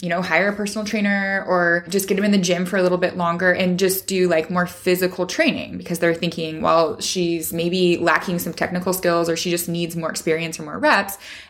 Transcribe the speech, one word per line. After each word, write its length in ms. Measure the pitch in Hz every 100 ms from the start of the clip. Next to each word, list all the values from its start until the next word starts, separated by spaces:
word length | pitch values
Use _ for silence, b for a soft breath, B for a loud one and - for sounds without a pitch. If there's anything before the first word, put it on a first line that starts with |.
you 80 | 175
know, 140 | 170
hire 240 | 175 165 202
a 80 | 202
personal 280 | 202 214
trainer 600 | 208 214 202 202 196 196 -
or 380 | 180 170 170 170
just 200 | 196 190
get 80 | 196
them 100 | 208
in 60 |
the 80 | 202
gym 260 | 180 175 180
for 120 | 202
a 40 |
little 160 | 180 180
bit 200 | 180 180
longer 340 | 170 175 185
and 260 | 175 180 180
just 300 | 190 190 -
do, 200 | 190 180
like, 220 | 160 160
more 160 | 180 175
physical 640 | - 185 180 180 185 180
training 500 | - 320 170 - -
because 220 | 175 170
they're 160 | 170 165
thinking, 460 | 175 170 160 156
"Well, 380 | 160 165 156 -
she's 520 | - 190 170 170 160
maybe 440 | 170 170 185 180 170
lacking 420 | 170 160 - 175
some 140 | 175
technical 380 | - 165 180 185
skills 380 | 180 175 170 170
or 80 | 165
she 140 | 180
just 180 | 170 175
needs 260 | 170 170 165
more 140 | 160
experience 500 | - 170 160 165 165
or 40 |
more 160 | 151 160
reps. 400 | 302 208 202 - B B B